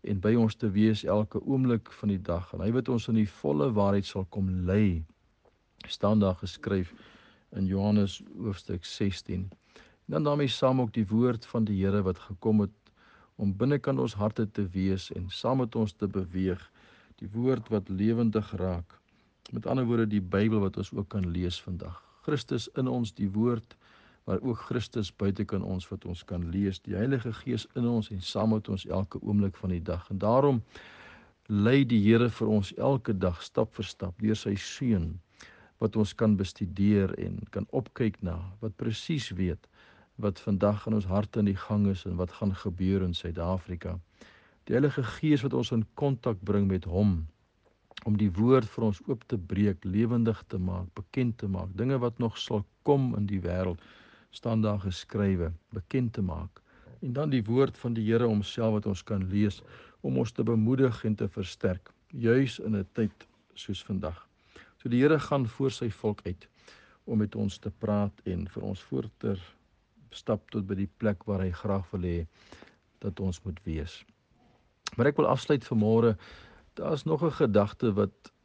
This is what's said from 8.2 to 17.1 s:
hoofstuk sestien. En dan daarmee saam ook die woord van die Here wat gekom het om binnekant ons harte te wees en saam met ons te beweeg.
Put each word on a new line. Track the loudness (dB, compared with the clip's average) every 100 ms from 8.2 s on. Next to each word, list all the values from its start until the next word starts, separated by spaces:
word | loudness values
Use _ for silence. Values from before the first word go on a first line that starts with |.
| -16 -8
hoofstuk | -6 -6 -6 -8
sestien. | -8 -2 -2 -2 -6 -6 -6 -12 _ -20 -20 _ -4
En | 0
dan |
daarmee | 2 2 0
saam | 2 2 2
ook | 0
die | 0 0
woord | 4 2 0 -4
van | -2
die | 0 2
Here | 2 2
wat | 0 -2
gekom | -8 -4 2 4
het | 2 -4 _ _ _ -20 _ -4
om | -2 0
binnekant | 0 0 0 -2
ons | -2
harte | 0 -2 0 -4
te | -2 -4
wees | 0 0 0 -4
en | -8 -8
saam | -4 0 0
met | 0 0
ons | -2
te | -2 -4
beweeg. | -2 -4 -2 0 -2 -8 _ -20 -20 _